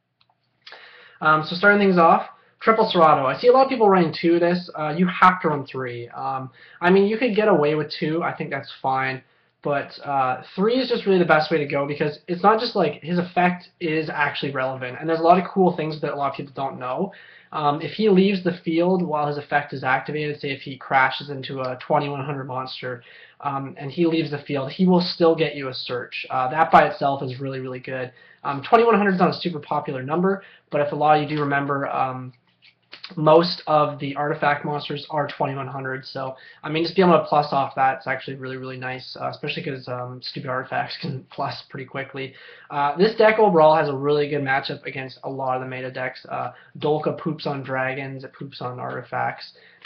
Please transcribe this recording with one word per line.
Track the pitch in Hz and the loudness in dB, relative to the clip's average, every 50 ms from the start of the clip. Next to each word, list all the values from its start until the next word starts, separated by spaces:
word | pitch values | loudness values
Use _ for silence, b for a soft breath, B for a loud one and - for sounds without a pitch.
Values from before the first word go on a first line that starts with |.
| _ _ _ _ _ _ _ _ _ _ _ _ _ B B B B B B B B B B B | _ _ _ _ _ _ _ _ _ _ _ _ _ B B B B B B B B B B B
Um, | B 156 156 160 160 | B 2 2 2 2
so | - 175 175 | -2 -4 2
starting | 202 202 208 208 202 | 4 4 6 6 6
things | 196 185 175 | 4 6 6
off, | 165 165 190 214 - - b b b b b b | 6 6 6 4 2 -4 b b b b b b
Triple | - 226 214 220 214 180 | 2 4 4 4 4 2
Serato. | - 180 165 156 147 139 135 127 | 4 4 6 6 6 4 2 0
I | 143 - | 0 2
see | 233 247 | 4 6
a | |
lot | 247 262 269 | 6 6 6
of | 262 | 4
people | 262 226 226 202 | 2 2 4 4
running | 190 185 170 160 | 6 6 4 2
two | 151 - - 170 170 | 0 0 2 2 4
of | 175 | 4
this. | 170 170 180 180 180 - - | 4 2 2 0 -2 -6 -8
Uh, | 156 151 151 151 170 | -6 -4 -4 0 0
you | 185 | 0
have | 180 180 - 196 185 180 185 | 0 2 4 4 4 4 4
to | - 160 | 0 -2
run | 151 139 135 - | -2 -2 -4 -6
three. | - 131 131 123 120 120 120 - | -8 -8 -8 -8 -8 -10 -12 -12
Um, | - - 135 135 135 131 131 131 B B B B B B | -12 -10 -8 -6 -6 -6 -8 -10 B B B B B B
I | 175 175 | 2 4
mean, | 185 196 196 | 6 6 6
you | 202 220 | 4 2
could | 220 262 240 196 | 0 0 0 2
get | 202 214 214 | 2 4 4
away | 190 147 147 151 156 | 4 4 4 2 2
with | 151 147 151 | 0 -2 -4
two. | - - 170 151 156 170 151 | -6 -6 -4 -2 -2 -2 -2
I | 139 131 | -4 -6
think | - 160 143 | -6 -8 -6
that's | 139 139 139 - - - | -6 -8 -8 -10 -12 -6
fine. | - 135 131 131 131 131 131 127 - _ _ _ _ _ _ _ | -4 -2 0 0 -2 -2 -4 -8 -10 _ _ _ _ _ _ _
But, | - 151 143 143 - - - - - | -4 -2 -2 -2 -2 -6 -10 -12 -8
uh, | 143 139 139 131 127 127 - - - - | -4 -2 0 0 0 -2 -4 -8 -10 -4
three | 190 190 226 247 262 | -2 0 2 2 0
is | 254 247 | 0 0
just | 240 214 - | -2 -2 0
really | 202 190 180 | 2 4 4
the | 170 | 4
best | 160 156 156 156 - | 6 4 4 4 2
way | 170 151 | 0 -2
to | 143 139 | 0 0
go | 143 139 143 | -2 -2 -2
because | 147 147 - 156 147 147 - _ - | -2 -4 -2 -4 -4 -4 -6 _ -8
it's | 175 175 | -4 2
not | - 202 220 220 | 4 4 4 4
just, | 247 240 - | 2 -2 0
like, | 208 175 147 - - - | 0 0 0 -2 -4 -8
his | 151 180 175 | -4 -2 -2
effect | 170 - - 180 175 180 180 - - - _ - | -4 -2 0 0 2 2 0 -2 -8 -16 _ -8
is | 175 160 156 160 156 156 | -6 -4 -2 -2 -4 -4
actually | - 147 147 147 - - 156 139 135 | -4 -2 -2 -2 -2 -4 -6 -6 -4
relevant. | 135 131 131 131 127 127 123 123 - | -4 -4 -4 -4 -6 -10 -10 -10 -8
And | 156 160 | -4 -2
there's | 165 160 | -2 2
a | 165 | 6
lot | 170 180 185 | 6 6 6
of | 185 - | 4 2
cool | - 196 185 170 - - | 2 2 4 4 2 0
things | 151 156 151 151 | -2 -6 -6 -6
that | 160 147 143 | -6 -6 -4
a | |
lot | 143 139 139 | -4 -4 -4
of | - | -4
people | - - - - | -6 -10 -10 -8
don't | 147 135 135 127 127 | -6 -6 -6 -6 -6
know. | 127 127 127 147 190 196 B B B B B B B B | -6 -6 -4 -4 -4 -4 B B B B B B B B
Um, | B 156 151 143 147 156 | B -2 0 0 0 0
if | 160 147 | -4 -6
he | - - 220 214 | -4 0 2 4
leaves | 190 180 190 202 202 185 180 | 6 6 6 4 2 0 -2
the | 175 170 - - | -4 -4 -4 -4
field | 170 160 165 175 180 190 180 175 | -2 0 2 2 2 2 0 0
while | 147 151 151 147 147 | -2 -2 -2 -2 -2
his | 147 143 | -4 -6
effect | 139 - 151 143 143 - | -4 -2 -2 -2 -2 -2
is | 143 131 135 | -6 -6 -2
activated, | 127 131 139 - - 147 151 151 151 143 - | 0 0 0 0 -4 -6 -6 -4 -6 -6 -6
say | - 143 | -6 -8
if | 135 135 | -8 -8
he | - 139 135 127 | -10 -14 -14 -14
crashes | - - 143 131 131 131 - - 139 143 | -6 0 2 2 2 2 0 -4 -10 -10
into | 143 131 127 - 139 135 | -10 -10 -10 -10 -8 -6
a | 127 127 127 123 | -6 -6 -8 -8
twenty-one | - - 156 147 143 143 143 139 131 | -4 0 0 0 0 0 -4 -6 -6
hundred | 147 143 135 131 | -6 -8 -8 -8
monster, | 143 127 127 131 131 - - - 127 127 120 120 B B B B B B B | -8 -8 -8 -8 -10 -10 -12 -10 -10 -10 -12 -14 B B B B B B B
um, | - 143 139 139 139 139 - - | -8 -6 -6 -6 -6 -8 -10 -12
and | 143 139 | -12 -8
he | 131 175 170 165 | -2 0 0 2
leaves | 165 160 151 139 | 2 0 -2 -2
the | 147 143 | -4 -8
field, | - - 143 135 135 143 | -6 -6 -6 -4 -4 -4
he | - - 185 180 | -2 2 4 6
will | 185 175 | 6 4
still | 175 - - - 175 160 165 | 4 0 0 2 4 4 4
get | 156 156 147 143 | 4 0 -2 -4
you | 147 139 131 | -4 -8 -8
a | 123 | -8
search. | - - - 127 120 110 - - - - - | -10 -8 -8 -8 -8 -8 -8 -12 -12 -10 -6
Uh, | 131 131 127 151 | -4 -2 -2 0
that | 151 156 160 - | 0 2 4 6
by | - 165 151 147 | 8 8 6 6
itself | - - 147 139 135 135 | 2 0 -2 -2 0 -2
is | 143 127 127 127 | -4 -8 -8 -8
really, | 139 135 135 131 | -8 -8 -8 -8
really | 131 131 127 127 | -8 -8 -10 -10
good. | 127 - 131 131 127 123 - b b b b b b | -10 -8 -8 -8 -8 -8 -12 b b b b b b
Um, | 143 143 135 131 | -6 -6 -6 0
twenty-one | - - 226 233 233 214 | 2 4 6 6 6 6
hundred | 202 202 202 185 | 4 4 4 4
is | 180 | 4
not | 185 160 | 4 2
a | 135 | 2
super | - - 180 165 147 | 0 -4 -6 -6 -6
popular | - - 156 147 - - 139 127 | -6 -4 -4 -4 -4 -4 -6 -6
number, | 127 135 156 170 180 190 196 196 B B B B B B | -6 -4 -2 0 2 0 0 -2 B B B B B B
but | - 147 | -2 0
if | 147 143 | 0 0
a | 156 | 0
lot | 147 147 151 151 151 | 2 4 4 4 4
of | 147 | 2
you | 139 151 151 | 0 -2 -2
do | |
remember, | 147 139 143 143 139 139 143 139 139 120 | -2 0 0 0 0 -2 -2 -4 -4 -4
um, | 131 135 131 131 131 127 127 127 - _ _ _ _ _ _ _ _ _ _ _ - - - - - | -2 -2 -2 -2 -4 -8 -10 -14 -16 _ _ _ _ _ _ _ _ _ _ _ -20 -20 -20 -12 -6
most | - 151 156 156 165 170 175 - - - 165 | 0 4 6 8 8 6 4 0 -6 -2 2
of | 156 151 147 143 139 139 | 2 2 2 2 -2 -4
the | 143 139 139 147 | -8 -8 -6 -4
artifact | 147 139 123 - 151 147 143 147 - | -4 -4 -4 -2 0 0 0 0 -2
monsters | 156 147 143 - - 147 143 - - | -6 -6 -6 -6 -8 -10 -10 -10 -6
are | 156 151 143 139 | -4 -4 -4 -4
twenty-one | - - 151 139 135 135 135 131 | -4 -4 -4 -4 -4 -6 -8 -10
hundred, | 135 135 135 131 131 135 135 | -10 -8 -8 -8 -8 -8 -10
so, | - - 135 135 131 131 B B B B B | -10 -10 -10 -8 -10 -10 B B B B B
I | B 151 | B -6
mean, | 151 160 170 | -4 -2 -2
just | 170 - | 0 2
being | 196 185 180 | 4 6 6
able | 170 151 | 6 4
to | - | 4
plus | - 160 147 147 - 151 | 2 2 2 2 2 0
off | 139 135 120 - | -2 -2 -2 -2
that, | 139 135 135 131 - | 0 0 0 0 -2
it's | - 135 | -4 -6
actually | 131 131 - - 135 | -6 -6 -8 -10 -12
really, | 135 131 131 131 131 | -10 -10 -10 -10 -10
really | 127 131 131 | -10 -12 -12
nice, | 127 127 127 127 127 - - - | -10 -10 -10 -10 -10 -12 -16 -12
uh, | - 131 127 | -10 -8 -8
especially | 123 - - 147 - 160 - | -8 -8 -8 -8 -8 -8 -6
'cause, | 151 135 131 127 131 | -8 -8 -8 -8 -10
um, | 123 123 123 123 127 127 | -8 -8 -8 -10 -12 -14
stupid | - - - 143 135 131 | -14 -14 -12 -10 -8 -6
artifacts | 127 127 127 - 131 127 127 127 - - | -6 -6 -6 -4 -4 -4 -4 -6 -8 -10
can | - - 135 131 - _ | -8 -8 -8 -10 -12 _
<laughs> | |
plus | - - 139 135 123 - - _ | -10 -8 -6 -6 -8 -10 -14 _
pretty | - 135 131 | -14 -14 -14
quickly. | 131 - 139 135 - - 135 135 131 - B B B B B B B | -12 -10 -10 -10 -10 -10 -10 -10 -12 -12 B B B B B B B
Uh, | - 143 143 143 147 170 | -4 -2 -2 0 2 2
this | 190 220 220 | 2 2 4
deck | - 214 214 214 220 | 6 6 6 6 6
overall | 220 202 180 160 151 156 156 | 6 6 6 8 8 8 8
has | 160 151 147 | 6 4 0
a | 139 | -2
really | 131 139 143 147 147 147 139 | -2 0 0 0 2 0 0
good | 147 143 | -2 -2
matchup | 135 131 135 139 139 - 143 135 - | -2 0 0 -2 -2 -4 -8 -10 -10
against | 127 131 135 131 131 - - - | -12 -10 -10 -10 -12 -12 -12 -12
a | 143 | -10
lot | 135 131 131 131 127 | -8 -6 -4 -4 -4
of | 127 | -4
the | 131 131 | -4 -8
meta | 127 127 131 127 | -8 -10 -10 -10
decks. | 127 131 127 127 - - - - | -8 -8 -8 -8 -10 -12 -14 -10
Uh, | 135 131 123 123 - B B B B - | -8 -8 -8 -8 -10 B B B B -4
Dolka | - 151 151 151 - 160 143 - | -2 0 0 0 0 -2 -4 -4
poops | - 165 147 151 - 156 | -4 -6 -6 -6 -6 -6
on | 139 135 131 | -6 -6 -6
dragons, | 131 131 131 131 131 135 139 135 135 135 131 135 | -4 -4 -2 -2 -2 -4 -6 -8 -10 -10 -12 -14
it | - - | -16 -16
poops | - 147 135 - - | -16 -16 -16 -12 -12
on | 135 123 123 123 | -10 -10 -10 -8
artifacts, | 127 127 131 127 123 - - 123 123 127 127 - - - - B B B B B B | -10 -10 -10 -10 -10 -8 -6 -4 -4 -4 -6 -8 -14 -20 -20 B B B B B B